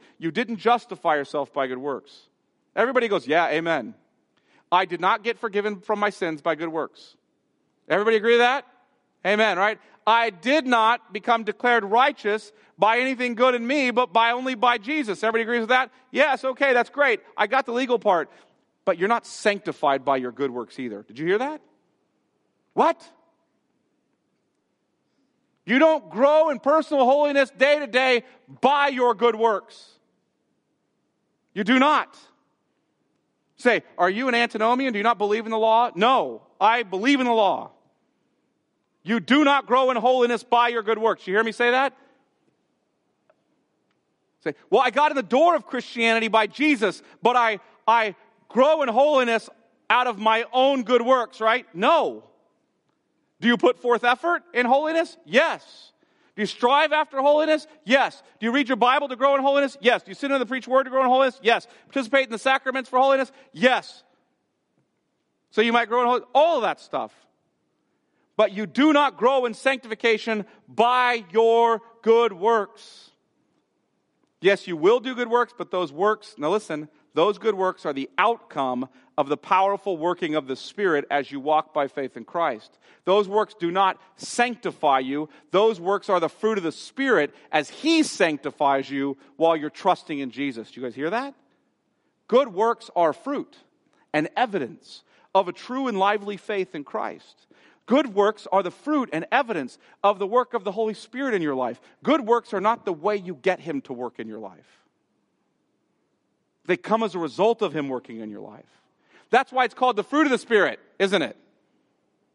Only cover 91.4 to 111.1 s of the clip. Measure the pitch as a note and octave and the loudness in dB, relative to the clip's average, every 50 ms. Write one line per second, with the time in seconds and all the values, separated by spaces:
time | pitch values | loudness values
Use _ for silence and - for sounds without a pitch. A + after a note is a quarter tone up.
91.4 | _ _ _ _ _ _ _ _ _ _ _ _ _ _ _ _ _ - G#3+ B3 | _ _ _ _ _ _ _ _ _ _ _ _ _ _ _ _ _ 0 2 2
92.4 | C#4+ A#3+ F3+ F3 A3 A#3 A#3 - - - - F3 E3+ D#3+ C#3+ - - C4+ C#4+ A3+ | 2 0 -2 -2 0 0 -2 -4 -8 -8 -2 0 0 0 0 -2 -6 -8 -6 -6
93.4 | - - _ - _ _ _ _ _ _ _ _ _ _ - D3+ D3+ E3 - G#3 | -8 -10 _ -20 _ _ _ _ _ _ _ _ _ _ -4 -2 -2 -2 -2 -2
94.4 | B3 B3 G3 F#3 C3+ G#2+ - - _ - - - _ _ _ _ _ _ - F#3+ | -2 -2 -2 -6 -6 -8 -12 -16 _ -20 -20 -20 _ _ _ _ _ _ 0 0
95.4 | G3 F3 F3+ - - - B3 C4+ C#4 B3+ G#3+ F#3+ F#3+ G3+ G#3+ G#3+ G3+ G3+ G#3 F#3 | 0 0 -4 -12 -10 -10 -6 -6 -4 -4 -2 0 0 0 0 -2 -4 -8 -12 -12
96.4 | - - G#3+ G3 F#3 F3+ - D#3+ C#3+ - - G#3+ G#3 G#2+ E2+ - - _ _ _ | -10 -8 -6 -6 -6 -6 -8 -14 -12 -10 -8 -8 -8 -8 -10 -14 -20 _ _ _
97.4 | _ _ _ _ _ _ _ _ _ - A3 C#4+ D#4 B3+ F#3+ G3 G3+ G3 - - | _ _ _ _ _ _ _ _ _ 0 0 0 0 0 0 0 0 0 0 -4
98.4 | - - - G3 G3 F3+ - - - C#4+ D4+ D4 B3 - - D#3+ - - G#3+ B3+ | -6 -2 0 0 0 -2 -6 -10 -6 -4 -2 -2 -2 -4 -6 -8 -4 0 0 0
99.4 | C#4+ A#3 G#3+ D#3+ C3 A#2+ - - _ _ _ _ - G3+ G#3 F#3 G3+ F#3+ A3 B3 | 0 -2 -4 -6 -8 -10 -12 -18 _ _ _ _ 0 0 0 0 -2 -2 0 0
100.4 | B3 - - A#3 F#3 G3+ F3+ G#3+ A3+ A3 G#3 - - - - B3 C#4 C4+ A3 F#3+ | -2 -2 -4 -8 -6 -6 -6 -4 -6 -6 -6 -10 -12 -14 -10 -8 -6 -4 -2 -2
101.4 | E3 D3 C#3 C3 B2+ A#2 A#2+ - _ _ _ _ - - D4 D#4+ B3 G#3 A#3 A#3+ | -2 -2 -4 -4 -4 -6 -6 -10 _ _ _ _ -2 0 0 2 2 2 0 0
102.4 | - - - G3 F#3 G#3+ A#3 A3 - G#3 F3 D3+ D3 G#3 G#3+ G#3 F3+ F3+ F3+ C3+ | 0 -4 -6 -2 -2 -2 -2 -2 -4 -8 -8 -4 -4 -4 -4 -4 -6 -10 -10 -6
103.4 | - F#3 F3+ - C#3 E3+ D#3 C#3 - - C3+ A#2+ B2 A#2 - - A#2 A2 A2 G#2 | -2 -2 -2 -2 -4 -8 -8 -8 -8 -10 -12 -10 -10 -10 -10 -12 -14 -12 -12 -14
104.4 | A2 F#2+ F#2 - _ _ _ _ _ _ _ _ _ _ _ _ _ _ _ _ | -14 -16 -18 -20 _ _ _ _ _ _ _ _ _ _ _ _ _ _ _ _
105.4 | _ _ _ _ _ _ _ _ _ _ _ _ _ _ _ _ _ _ _ _ | _ _ _ _ _ _ _ _ _ _ _ _ _ _ _ _ _ _ _ _
106.4 | _ _ _ _ _ D#3 F3+ F3 - - G#3 A3+ A3+ G#3 D#3+ F3+ E3 D3+ A#2 C3+ | _ _ _ _ _ -6 -6 -4 -4 -4 -2 -2 -2 -4 -6 -6 -8 -6 -2 0
107.4 | F#3+ A3+ A#3 A3+ A3 F3 D3+ D#3 C#3+ C#3 B2+ B2 - - A#2 A2+ A2+ G#2+ G#2 G2+ | 0 0 0 0 -2 -4 -4 -4 -6 -6 -8 -8 -10 -12 -14 -14 -14 -14 -14 -16
108.4 | G2+ G2+ G#2 - - _ _ _ _ _ _ _ _ _ _ _ _ _ - B3 | -16 -18 -20 -20 -20 _ _ _ _ _ _ _ _ _ _ _ _ _ 0 0
109.4 | C4+ - B3+ B3+ B3+ A#3 - - B3+ B3+ A#3 G3 G3 - - D4 D#4+ D4 B3+ - | 0 0 0 -2 -2 -2 -2 -2 0 0 0 -2 -4 -2 0 0 2 2 0 -2
110.4 | - - A3 G#3 F3+ D3 B2 - _ _ _ - G3 G3 | -2 2 2 2 2 2 0 -6 _ _ _ -2 -2 0